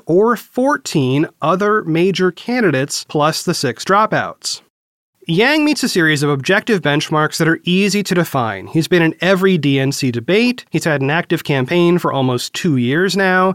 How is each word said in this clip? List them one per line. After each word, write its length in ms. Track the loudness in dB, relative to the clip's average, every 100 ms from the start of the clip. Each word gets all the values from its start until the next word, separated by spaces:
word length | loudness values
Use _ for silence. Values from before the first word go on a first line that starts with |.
| 0
or 320 | 2 2 0
fourteen 880 | -6 -2 0 0 -2 -2 0 0 -2 -2
other 420 | -2 0 0 0
major 480 | 0 0 0 2 -2
candidates, 720 | -2 -4 0 0 0 -2 -6 -6
plus 340 | -2 0 -2
the 100 | -4
six 300 | -4 -4 -4
dropouts. 760 | 0 2 2 0 -4 -8 -10 -10 _ _ _ _ _ _ -4
Yang 380 | 2 2 4
meets 200 | 0 0
a 40 | -2
series 340 | 0 2 2
of 80 | 0
objective 520 | -2 0 0 0 0
benchmarks 560 | 0 -2 0 0 0 0
that 100 | 0
are 140 | 0
easy 400 | 0 0 2 0
to 100 | -2
define. 540 | -2 -2 -2 -4 -6 -6
He's 220 | -4 0
been 120 | 2
in 140 | 2 0
every 360 | 0 2 2 2
D 220 | 2 0
N 140 | 0
C 180 | -2 -2
debate. 540 | -4 0 0 0 -2 -6
He's 140 | -4
had 160 | -2 -2
an 100 | 0
active 360 | -2 -2 -4 -2
campaign 520 | -2 0 2 2 2
for 140 | 0
almost 420 | 0 0 -2 -6
two 220 | -4 -2 0
years 400 | 0 0 0 0
now. 380 | 2 2 2